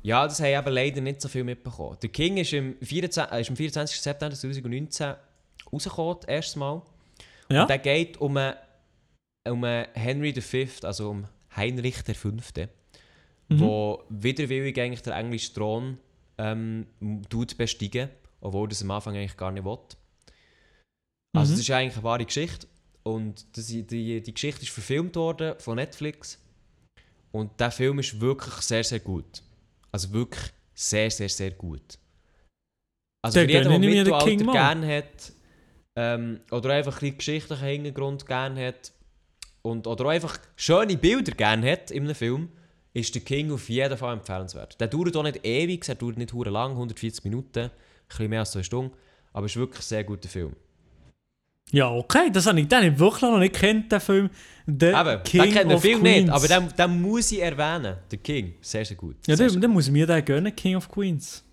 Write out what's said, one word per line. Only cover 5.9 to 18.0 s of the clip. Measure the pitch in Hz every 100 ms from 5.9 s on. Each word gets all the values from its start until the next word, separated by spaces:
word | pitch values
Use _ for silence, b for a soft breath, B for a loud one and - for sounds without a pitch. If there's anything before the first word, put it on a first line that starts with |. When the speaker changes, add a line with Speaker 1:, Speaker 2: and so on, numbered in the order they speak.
| - 165 175
Speaker 1:
das | -
erste | 147 160 147
Mal. | 139 160 - _ b b b b b
Speaker 2:
Ja. | 135
Speaker 1:
Und | 180
der | 135
geht | 139 151 170 -
um | 147 139
einen, | 135 - _ _ _ _ _ _ _ _ 117
um | 120
einen | 120 117 -
Henry | - 113 139 147
the | 131
Fifth, | - 127 131 -
also | 90 98 104
um | 101 101 _ _ -
Heinrich | 110 127 123 -
der | - 107
Fünfte, | 104 110 - - 92 _ _ b b b b b _
Speaker 2:
Mhm. | 151
Speaker 1:
wo | 156 107 104 - -
widerwillig | 107 117 135 139 135 135 131
eigentlich | 123 120
den | 120
englischen | 92 113 117 -
Thron, | - 107 110 131 127 _ _ _ -
ähm, | 110 110 113 110 - _ 104 107 98
tut | 113 120 -
besteigen, | 113 - 101 123